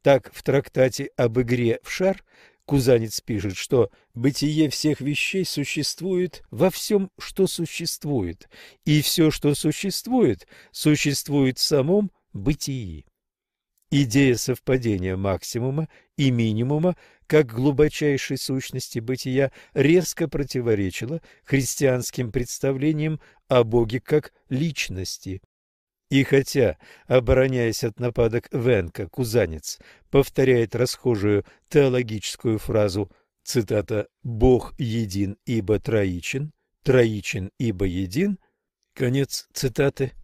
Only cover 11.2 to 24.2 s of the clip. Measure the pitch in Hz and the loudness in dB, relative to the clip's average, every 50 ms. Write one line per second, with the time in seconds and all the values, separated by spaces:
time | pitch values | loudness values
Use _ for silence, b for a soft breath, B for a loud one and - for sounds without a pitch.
11.2 | - - 143 143 139 131 123 - - - 156 143 131 147 185 208 208 185 _ _ | -4 0 2 2 2 2 2 0 -2 0 2 2 2 4 2 2 0 -2 _ _
12.2 | _ _ _ - 98 135 151 - - - 139 131 113 90 80 76 71 _ _ _ | _ _ _ -6 -2 -2 -2 -2 -4 -8 -8 -8 -8 -10 -12 -14 -16 _ _ _
13.2 | _ _ _ _ _ _ _ _ _ _ _ _ _ _ - 139 143 120 104 139 | _ _ _ _ _ _ _ _ _ _ _ _ _ _ 2 2 2 4 4 4
14.2 | 139 135 120 110 - - 127 - _ - 131 131 120 117 104 95 90 92 92 92 | 6 6 4 2 0 -4 -4 -4 _ -2 -2 0 2 0 0 0 0 -2 -2 -2
15.2 | 98 98 95 90 - - - 117 117 131 135 147 160 b b b b b b - | -2 -2 -2 -2 -4 -6 -6 -4 -4 -2 -2 -4 -4 b b b b b b 2
16.2 | 147 135 123 117 113 113 107 107 120 127 147 151 165 180 175 b b b b b | 2 2 4 2 2 0 0 0 0 0 0 0 0 0 -2 b b b b b
17.2 | b _ - 151 156 120 110 113 127 143 143 131 151 151 - - 151 147 139 131 | b _ 4 4 4 4 0 0 0 0 4 4 2 2 2 0 0 0 0 0
18.2 | - - 139 131 - - 135 131 - - - 127 - - - 123 110 117 131 123 | -2 -4 -6 -6 -4 -4 -4 -4 -4 -6 -8 -10 -10 -6 -8 -8 -6 -4 -6 -6
19.2 | - 131 127 131 139 131 B B B B B - 135 143 165 180 170 - - - | -4 -4 0 0 0 0 B B B B B 2 4 6 6 4 4 2 -4 -4
20.2 | 170 147 - 147 147 139 - 135 120 117 110 101 101 92 85 - - 117 151 170 | -4 -4 -2 -4 -6 -4 -4 -4 0 0 0 0 0 -4 -4 -6 -8 -8 -8 -10
21.2 | b b b b b - - 135 135 - - - 151 135 127 127 120 - - - | b b b b b -2 0 0 0 0 -4 0 2 2 2 2 -2 -6 -4 -6
22.2 | 127 117 98 - 120 - - - - 135 139 131 135 151 156 151 151 156 156 147 | -6 -4 -2 -4 -4 -4 -8 -4 -2 -2 -2 0 0 0 0 0 -2 -4 -4 -6
23.2 | b b b b b _ 135 127 120 113 110 120 117 110 113 120 - - 151 151 | b b b b b _ 4 4 4 4 4 2 2 2 -2 -6 -4 0 0 0